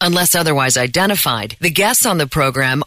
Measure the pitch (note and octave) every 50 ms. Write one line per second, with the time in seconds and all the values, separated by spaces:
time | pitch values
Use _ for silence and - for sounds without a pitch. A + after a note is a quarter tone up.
0 | F3 F3 F3 F3+ F3+ E3+ - F3 E3+ D#3+ D3+ C#3 C3 C3 - B2+ B2 B2 B2 E3+
1 | F#3+ G3+ G3+ F#3 - C#3+ B2 A2 G2+ A2 - - E3 F3 D3+ C#3+ G3 G#3+ - -
2 | - A#3 F#3+ E3 D3 C3 - D#3+ C#3 C3+ B2 C3+ C3+ C3 C3 C#3+ D3+